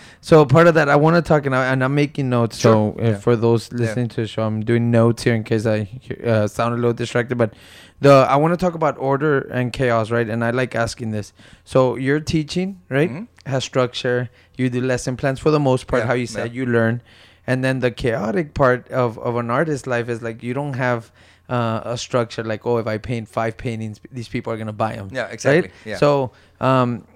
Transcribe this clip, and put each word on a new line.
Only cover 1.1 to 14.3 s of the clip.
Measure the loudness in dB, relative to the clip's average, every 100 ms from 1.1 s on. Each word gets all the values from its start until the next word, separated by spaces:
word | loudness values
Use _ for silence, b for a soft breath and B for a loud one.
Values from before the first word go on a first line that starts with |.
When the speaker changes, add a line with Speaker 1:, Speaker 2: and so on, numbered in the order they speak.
| 4
Speaker 1:
talk, | 4 2 2
and | 0
I, | 0
and | 0
I'm | 0 2
making | 0 -2 0
notes. | 0 0 2
Speaker 2:
Sure. | 4 4 2 0
Speaker 1:
So, |
uh, | -2
Speaker 2:
Yeah. | 0
Speaker 1:
for | 0 2
those | 2 2 0
Speaker 2:
Yeah. | -4
Speaker 1:
listening | -4 -2 -4
to | -4
the | -6
show, | -4
I'm | -4 -2
doing | -2 0 2
notes | 4 4 2
here | 0
in | -2
case | 0 -2 0
I, | -2 -4 -10 -14 -8
uh, | 0 0 0
sound | -2 -2
a | 0
little | 0
distracted. | 0 -2 -2 -2 0
But | -2 -2 B B B B
the, | 6 8 6
I | 4
wanna | 2 2
talk | 0 0
about | -2 -2
order | -2 0 0 0
and | -2 -4 -4
chaos, | -2 0 0 0
right? | 0 -2
And | -2
I | -2
like | 0 -2 -2
asking | -4 -4 -6
this. | -6 -8 _ b b
So | -2 2 2 0
you're | 0 -2
teaching, | 0 -4 -2 -4 -6 -8 -4
right? | -2 -2
Speaker 2:
Mm-hmm. | -4 -14 _ -6
Speaker 1:
Has | -6
structure. | -4 -2 -2 -2 -2 -2 -4